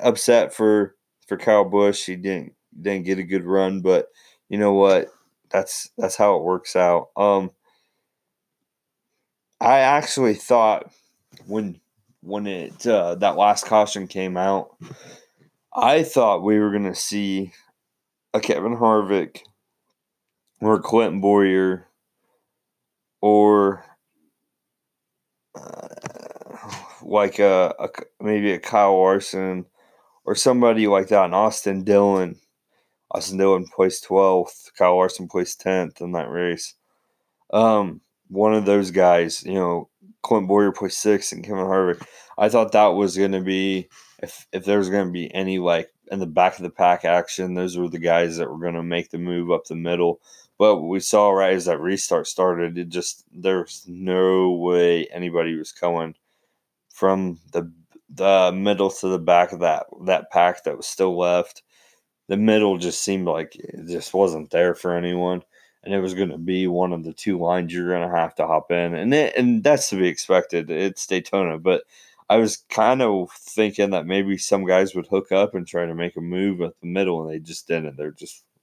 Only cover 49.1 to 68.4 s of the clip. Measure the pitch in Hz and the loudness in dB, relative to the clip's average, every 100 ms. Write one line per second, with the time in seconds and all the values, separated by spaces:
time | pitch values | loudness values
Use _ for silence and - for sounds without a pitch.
49.1 | 85 87 87 85 82 - 82 85 87 87 | -8 -6 -4 -2 -4 -4 -8 -4 0 0
50.1 | 82 _ _ _ - 107 95 80 95 - | -2 _ _ _ 0 2 2 -2 -6 0
51.1 | 107 104 95 95 92 87 78 87 95 - | 4 4 4 2 0 0 -2 -2 -4 -2
52.1 | 85 - - 92 87 85 85 87 87 87 | -4 -2 -2 0 0 -4 -6 -8 -8 -8
53.1 | - _ 90 92 92 85 - 90 87 92 | -12 _ -8 -4 -4 -4 -14 -18 -10 -4
54.1 | 92 92 95 92 87 87 90 87 85 - | 0 2 2 2 0 0 2 2 2 -2
55.1 | 87 90 85 82 80 78 - 87 85 80 | -8 -6 -4 -4 -6 -10 -6 -4 -4 -6
56.1 | - _ _ _ _ _ _ _ - 95 | -12 _ _ _ _ _ _ _ -2 0
57.1 | 95 92 85 _ 85 85 82 _ _ _ | 0 -2 -8 _ -8 -8 -12 _ _ _
58.1 | - 98 95 92 92 101 98 98 - 95 | -2 4 4 4 0 0 0 0 -2 -4
59.1 | 92 82 87 90 87 85 78 - - 92 | -2 4 4 4 0 0 -2 -6 -8 -2
60.1 | 92 - 87 87 - - 65 - - 95 | -2 0 2 2 0 -6 -8 -8 -2 -2
61.1 | 87 87 87 85 - _ _ _ _ _ | 0 0 0 -2 -10 _ _ _ _ _
62.1 | _ - 98 110 107 104 90 87 - - | _ -6 0 2 4 2 0 -4 -4 -4
63.1 | 98 87 80 82 - - - 82 85 - | -4 -2 -4 -6 -14 -20 -16 -12 -10 -4
64.1 | 95 95 80 78 85 90 85 90 87 87 | 0 0 0 -4 0 0 0 -4 -4 -4
65.1 | 90 90 90 - _ _ _ 98 98 92 | -4 -4 -4 -10 _ _ _ -6 -4 -4
66.1 | 92 92 76 85 92 92 87 90 85 80 | -4 -4 -6 -4 -2 0 0 -2 -4 -10
67.1 | - 107 90 85 90 85 90 87 90 87 | -8 -4 -2 -2 -2 -2 -6 -4 -2 -2
68.1 | 85 82 - | -2 -2 -2